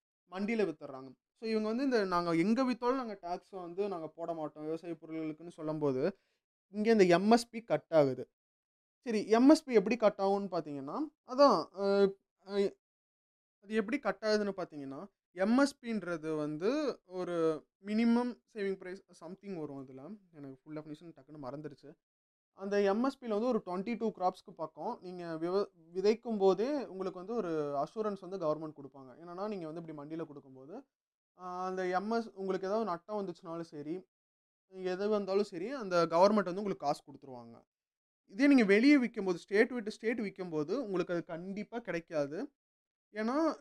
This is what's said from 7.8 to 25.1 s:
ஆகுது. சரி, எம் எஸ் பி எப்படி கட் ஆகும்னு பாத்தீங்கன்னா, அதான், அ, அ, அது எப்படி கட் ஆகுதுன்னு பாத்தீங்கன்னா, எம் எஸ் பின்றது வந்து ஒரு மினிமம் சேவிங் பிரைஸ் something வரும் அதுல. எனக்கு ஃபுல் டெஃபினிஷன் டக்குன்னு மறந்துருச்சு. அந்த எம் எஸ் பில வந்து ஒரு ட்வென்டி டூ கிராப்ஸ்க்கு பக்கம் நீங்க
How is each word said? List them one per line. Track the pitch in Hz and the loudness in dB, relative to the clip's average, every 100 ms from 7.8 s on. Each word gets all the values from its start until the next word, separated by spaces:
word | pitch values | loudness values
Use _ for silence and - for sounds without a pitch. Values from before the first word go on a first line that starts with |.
| - | 4
ஆகுது. | 160 139 123 - _ _ _ _ _ _ _ 254 | 6 6 2 -8 _ _ _ _ _ _ _ -2
சரி, | 214 175 | -2 4
எம் | 226 269 | 8 10
எஸ் | 302 | 8
பி | - | 8
எப்படி | 233 190 - | 2 4 2
கட் | 208 202 | 2 2
ஆகும்னு | 196 202 202 | 0 0 -2
பாத்தீங்கன்னா, | 175 156 143 139 208 302 - - | -6 -6 -8 -8 -6 -8 -10 -8
அதான், | 254 285 180 - 180 | 6 6 6 0 -4
அ, | 196 202 196 196 _ _ 190 | 0 4 4 2 _ _ -6
அ, | 202 196 - _ _ _ _ _ _ _ _ 196 | -2 -2 -4 _ _ _ _ _ _ _ _ -4
அது | 220 | -2
எப்படி | 208 285 | -2 -2
கட் | 202 190 | -2 -2
ஆகுதுன்னு | 214 214 202 190 | 0 2 0 -4
பாத்தீங்கன்னா, | 170 147 135 139 196 _ _ | -8 -10 -10 -10 -14 _ _
எம் | 175 202 247 | -2 2 4
எஸ் | 277 - | 4 0
பின்றது | 240 220 175 165 156 156 | -6 -6 -4 -4 -4 -4
வந்து | 151 151 196 294 285 - _ | -4 -2 -2 0 -2 -6 _
ஒரு | 185 175 170 160 156 - _ 196 | -8 -4 0 0 -2 -8 _ -4
மினிமம் | 214 233 233 247 220 _ | 0 4 2 0 -6 _
சேவிங் | 226 196 190 | -8 -6 -6
பிரைஸ் | 180 190 - 180 | -10 -16 -18 -18
something | 170 185 202 175 | -16 -14 -12 -10
வரும் | 147 139 | -10 -12
அதுல. | 131 131 147 208 185 | -14 -16 -16 -18 _
எனக்கு | 160 139 135 | -18 -18 -18
ஃபுல் | 156 156 | -14 -14
டெஃபினிஷன் | 151 147 165 | -14 -16 -18
டக்குன்னு | 147 131 156 | -20 -20 -14
மறந்துருச்சு. | 127 143 151 131 139 165 _ _ _ _ _ - | -12 -12 -14 -16 -20 -20 _ _ _ _ _ -12
அந்த | 196 202 | -2 2
எம் | 196 214 | 4 2
எஸ் | 269 - | 0 -4
பில | 240 | -4
வந்து | 208 247 | -2 0
ஒரு | 220 180 | -2 -2
ட்வென்டி | 180 196 226 | -6 -4 -2
டூ | 226 | -4
கிராப்ஸ்க்கு | - 180 - - 170 | 0 -2 -2 -10 -10
பக்கம் | 156 151 185 220 | -10 -8 -8 -8
நீங்க | 180 | -10